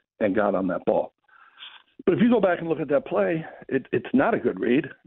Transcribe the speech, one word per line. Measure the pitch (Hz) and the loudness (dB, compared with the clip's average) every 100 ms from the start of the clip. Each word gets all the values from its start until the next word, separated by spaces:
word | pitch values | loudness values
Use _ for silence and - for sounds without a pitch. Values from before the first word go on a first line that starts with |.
| _ - | _ -4
and | 107 | 0
got | 101 104 | 2 2
on | 92 92 | 0 -2
that | 85 | -2
ball. | - 87 76 _ _ _ - - - - _ - | 0 0 0 _ _ _ -20 -20 -20 -20 _ -6
But | - | -2
if | 170 | 2
you | 233 | 4
go | 233 | 4
back | 190 170 | 2 0
and | 165 | -2
look | 156 | -4
at | 147 | 0
that | 143 131 | -2 0
play, | 185 190 160 160 - - | -2 -2 -2 -8 -16 -6
it, | 131 - | -4 -2
it's | 185 - | -6 0
not | 127 180 | 0 2
a | 190 | 0
good | 113 92 | -2 -2
read, | 101 127 131 - | 0 0 0 -10